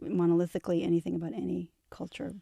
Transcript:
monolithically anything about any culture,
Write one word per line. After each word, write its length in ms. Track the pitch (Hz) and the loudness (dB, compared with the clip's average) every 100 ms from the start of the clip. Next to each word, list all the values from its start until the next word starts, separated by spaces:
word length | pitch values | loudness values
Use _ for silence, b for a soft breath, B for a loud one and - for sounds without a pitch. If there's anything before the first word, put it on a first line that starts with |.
monolithically 800 | - 190 170 170 175 185 - 170 | -2 2 4 4 4 -2 0 0
anything 320 | 170 170 175 175 | 2 2 2 -4
about 180 | 165 | -4
any 380 | - 185 180 175 _ _ | -6 -4 -4 -6 _ _
culture, 440 | - 170 - - 196 | -12 -12 -8 -10 -10